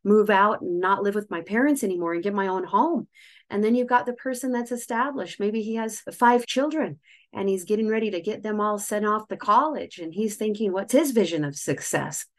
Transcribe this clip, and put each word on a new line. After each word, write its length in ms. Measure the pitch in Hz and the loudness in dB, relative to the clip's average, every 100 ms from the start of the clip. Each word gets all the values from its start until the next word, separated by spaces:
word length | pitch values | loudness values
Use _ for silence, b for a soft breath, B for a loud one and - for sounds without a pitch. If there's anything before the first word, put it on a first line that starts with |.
move 260 | 196 214 202 | 4 4 6
out 300 | 196 208 214 | 6 4 2
and 180 | 185 175 | -2 -2
not 240 | 185 196 | 0 2
live 140 | 202 208 | 0 -2
with 120 | 208 | -4
my 120 | 170 | -8
parents 420 | 185 220 285 277 | -4 2 2 2
anymore 320 | 202 180 170 | 0 -2 -2
and 80 | 170 | -2
get 120 | 202 | -2
my 120 | 202 196 | -2 0
own 160 | 185 | -2
home." 460 | 185 294 311 302 - b b b b | 0 2 2 0 -4 b b b b
And 140 | 208 | 0
then 100 | 214 | 2
you've 140 | 240 247 | 2 4
got 160 | 247 | 2
the 80 | 240 | 2
person 400 | 240 262 247 262 | -6 -6 -6 -4
that's 200 | 240 240 | -4 -4
established. 680 | 240 - 233 269 269 180 - | -6 -4 -2 -2 -4 -8 -4
Maybe 220 | 202 226 | -4 -2
he 140 | 214 226 | -4 -4
has 240 | 220 214 - | -6 -8 -10
five 320 | - 240 240 240 | 2 4 4 2
children 520 | 254 294 311 190 147 b b b | -2 0 -2 -4 -6 b b b
and 160 | - 196 | -6 -2
he's 160 | 190 | -2
getting 240 | 180 214 214 | 0 0 0
ready 220 | 220 220 | 0 -2
to 100 | 180 | -4
get 220 | 170 202 | -4 -6
them 180 | 214 208 | -4 -2
all 180 | 208 208 | 0 -2
sent 280 | - 208 208 | -2 -2 0
off 200 | 214 208 | 0 -2
to 100 | - | -6
college. 600 | - 220 302 277 - - | 4 4 4 0 -8 -10
And 140 | 165 | -10
he's 240 | 180 214 - | -4 -4 -2
thinking, 340 | 214 208 208 | -2 0 0
"What's 220 | 185 196 | -2 2
his 200 | 269 302 | 4 4
vision 320 | 233 170 165 | 2 2 0
of 120 | 147 147 | -4 -4
success?" 680 | - 139 - 156 139 - - | -4 -4 -2 -4 -4 -8 -12